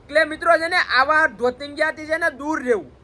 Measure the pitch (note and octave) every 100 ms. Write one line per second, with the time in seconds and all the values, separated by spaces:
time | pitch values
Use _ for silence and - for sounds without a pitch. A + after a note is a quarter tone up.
0 | - D4 D#4 D#4 E4+ D#4+ E4 F4+ - B3
1 | C4+ D#4 D#4 G#3 A#3+ B3 C#4+ D4 D#4 D#4
2 | D#4 D#4+ E4+ C4 C#4+ D4+ B3+ G#3+ C3+ -